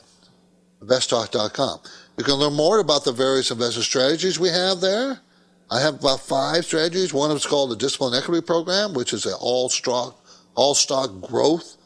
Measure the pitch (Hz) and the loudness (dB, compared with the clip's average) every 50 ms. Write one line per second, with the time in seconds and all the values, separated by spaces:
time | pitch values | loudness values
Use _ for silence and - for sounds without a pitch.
0 | _ _ _ _ _ _ _ _ _ _ _ _ _ _ _ - 104 101 127 127 | _ _ _ _ _ _ _ _ _ _ _ _ _ _ _ -8 -2 0 0 2
1 | - - 127 117 110 - - 117 107 107 - - 139 110 82 - - - - - | 2 0 0 0 0 0 -2 -2 -2 -2 -2 -2 -2 -2 -4 -8 -14 -20 -20 -20
2 | - - - - 117 139 139 135 147 147 143 147 151 170 220 214 175 147 147 143 | -20 -14 -8 -4 0 0 2 2 2 2 2 2 4 4 4 4 2 2 2 2
3 | - 143 120 120 131 135 135 135 120 - 131 113 120 120 113 117 107 - - 135 | 0 0 0 0 2 2 2 2 0 0 -2 -2 -2 -2 -2 -2 -2 0 2 2
4 | 127 139 160 156 175 190 156 156 180 180 160 180 180 190 196 175 185 190 196 226 | 2 2 2 2 0 -2 0 0 0 0 2 2 0 0 0 0 0 0 0 0
5 | 262 277 254 - _ _ _ _ _ _ _ _ _ - 107 123 143 156 139 - | -2 -4 -6 -8 _ _ _ _ _ _ _ _ _ -4 -2 0 0 0 0 0
6 | - 135 135 - - - 147 135 135 147 156 175 165 - 165 156 160 175 165 190 | 0 0 0 0 -2 -2 0 0 0 2 0 0 0 0 0 0 0 0 0 -2
7 | 185 - - 135 143 151 151 135 - - 147 143 139 127 117 104 123 139 - - | -2 0 0 0 2 2 0 0 -2 0 0 0 0 0 -2 -2 -2 -2 -2 -2
8 | 139 123 120 135 139 - 170 165 165 - 165 170 165 175 185 196 214 202 170 123 | -2 0 0 -2 0 0 -2 -2 0 0 0 -2 0 0 -2 -2 -2 -2 -2 -4
9 | 120 - 120 104 - 104 95 - - 120 123 127 127 127 - - - 131 120 123 | -2 -2 -4 -4 -4 -4 -6 -4 -2 0 0 0 0 0 -2 -2 -2 -2 -2 -2
10 | 120 131 - _ _ - - - _ _ - 120 131 143 139 - - - 143 135 | -2 -6 -10 _ _ -20 -20 -20 _ _ 0 2 2 4 4 2 0 0 0 -2
11 | 135 117 92 92 92 - 117 120 120 143 165 170 - - - _ _ | -2 -2 -6 -10 -10 -4 0 2 4 4 2 2 -2 -8 -20 _ _